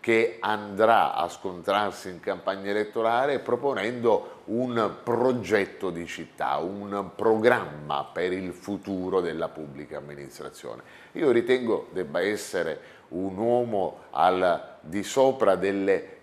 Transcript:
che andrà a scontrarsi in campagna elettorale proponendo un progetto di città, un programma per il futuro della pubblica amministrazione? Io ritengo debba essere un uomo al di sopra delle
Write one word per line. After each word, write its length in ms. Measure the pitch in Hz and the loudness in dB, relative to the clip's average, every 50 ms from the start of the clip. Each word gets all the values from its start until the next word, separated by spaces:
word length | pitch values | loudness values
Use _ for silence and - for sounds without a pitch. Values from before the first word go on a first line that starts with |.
che 360 | - - 113 113 113 113 - - | 2 4 4 4 4 2 0 -4
andrà 720 | - 104 107 104 104 104 101 95 110 110 117 101 85 69 - | -4 -2 -2 -2 -4 -8 2 4 6 8 8 6 6 4 2
a 120 | - 82 87 | 0 -2 -4
scontrarsi 800 | - - - 95 90 87 80 - 98 104 104 98 90 - - 98 | -4 -8 -10 -10 -10 -6 -2 0 0 2 0 0 -4 -8 -12 -12
in 100 | 90 82 | -14 -8
campagna 500 | - 104 95 90 - 98 98 98 98 101 | -6 -6 -6 -4 -4 -4 -4 -4 -4 -2
elettorale 720 | 101 107 104 - - 117 113 113 117 120 131 147 139 120 | 0 0 -2 -2 -2 0 0 2 2 2 0 0 -2 -4
proponendo 1000 | - - 120 120 135 139 131 101 95 113 123 120 117 127 - 123 - - - - - | 0 -2 -2 0 0 -2 0 0 -2 -4 -4 0 4 4 4 4 2 -4 -16 -18 -10
un 520 | - 107 120 127 127 120 117 107 98 85 - | -6 -4 -2 -2 -2 0 0 0 0 -2 -6
progetto 880 | - - 120 113 123 131 123 120 104 87 104 104 98 - - - - 92 | -4 -2 0 2 2 2 2 0 0 2 2 2 2 0 -4 -6 -6 -6
di 160 | 87 82 85 | -4 -6 -8
città, 520 | 80 - - 80 - - - 71 64 69 | -10 -10 -12 -12 -14 -8 -6 -2 -2 -2
un 540 | 73 82 90 98 101 101 101 98 101 98 87 - | -2 -2 -4 -6 -8 -8 -6 -6 -6 -6 -6 -8
programma 880 | - 107 113 110 110 107 120 123 117 98 80 73 76 73 73 73 71 69 | 0 2 2 4 6 6 6 6 6 2 -6 -10 -12 -8 -4 -4 -4 -4
per 280 | - - 85 87 92 | -4 -4 -2 -2 0
il 220 | 90 92 95 90 87 | -2 -2 -4 -8 -10
futuro 680 | - - - 101 95 98 104 98 92 90 92 90 95 | -10 -8 -8 -8 -8 -6 -6 -4 -4 -2 0 0 0
della 260 | 90 85 80 80 82 | 0 0 -4 -4 -6
pubblica 500 | 78 - 80 78 73 69 71 73 71 76 | -6 -6 -10 -12 -12 -12 -14 -14 -10 -12
amministrazione? 840 | 73 71 73 73 71 71 65 - - 71 64 - - - 62 57 62 - - - - - - _ | -12 -12 -12 -14 -14 -14 -16 -14 -14 -14 -14 -14 -14 -14 -14 -14 -14 -16 -20 -20 -20 -20 -12 _
Io 180 | 151 165 139 | 2 4 6
ritengo 560 | 120 117 117 123 127 131 123 113 104 - - - | 6 4 6 4 2 2 4 0 0 0 -2 -6
debba 300 | - 92 90 73 73 87 | -6 -6 -6 -4 -2 -2
essere 580 | 92 101 104 101 - - - 92 85 80 76 - - - - - - _ | 0 0 -2 -2 -6 -4 -4 -2 -2 -2 -4 -8 -12 -20 -20 -20 -20 _
un 280 | 78 87 95 98 92 | -8 -6 -6 -6 -4
uomo 600 | 92 110 117 120 123 123 117 110 98 92 80 - - - - | -2 0 2 2 2 0 0 -2 -2 -2 -2 -6 -10 -20 -10
al 640 | - - 82 90 92 92 92 90 85 78 - - - - | -2 2 4 4 4 4 2 2 2 0 -4 -12 -18 -20
di 220 | - 78 85 104 95 | -14 -6 -6 -6 -6
sopra 520 | - - 135 131 135 131 131 113 98 95 | -2 2 4 4 4 4 4 4 4 4
delle 480 | 90 90 98 98 98 98 98 95 87 - - - - | 4 2 -2 0 0 2 2 2 0 0 -8 -18 -20